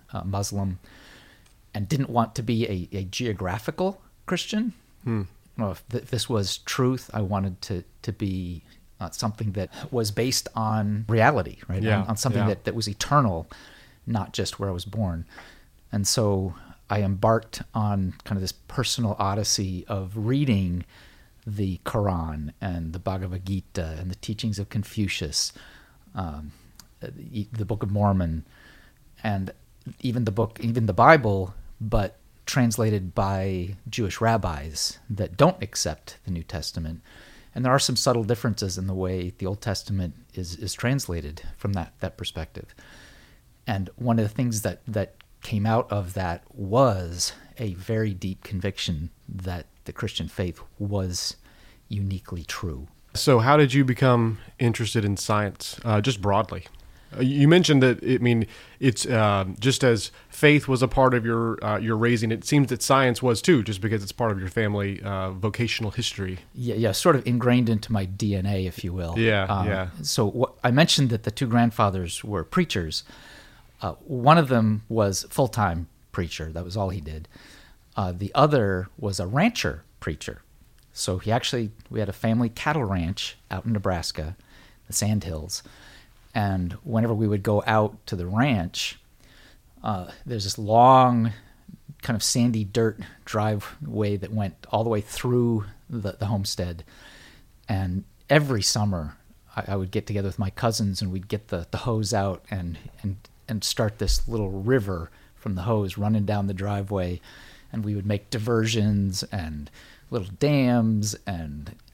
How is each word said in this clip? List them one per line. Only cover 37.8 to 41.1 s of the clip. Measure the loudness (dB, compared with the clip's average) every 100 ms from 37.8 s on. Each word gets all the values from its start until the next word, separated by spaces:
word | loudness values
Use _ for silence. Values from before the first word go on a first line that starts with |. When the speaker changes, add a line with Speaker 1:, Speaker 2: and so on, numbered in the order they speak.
| 2 2
Speaker 1:
subtle | 2 2
differences | 2 0 0 -2 -4 -4
in | -4
the |
way | -2 -2 -2 -4 -4
the | -6
Old | -4
Testament | -4 -4 -2 -2 -2 -6 -14
is, | -10 -8 -8
is | -8
translated | -4 -2 -2 -2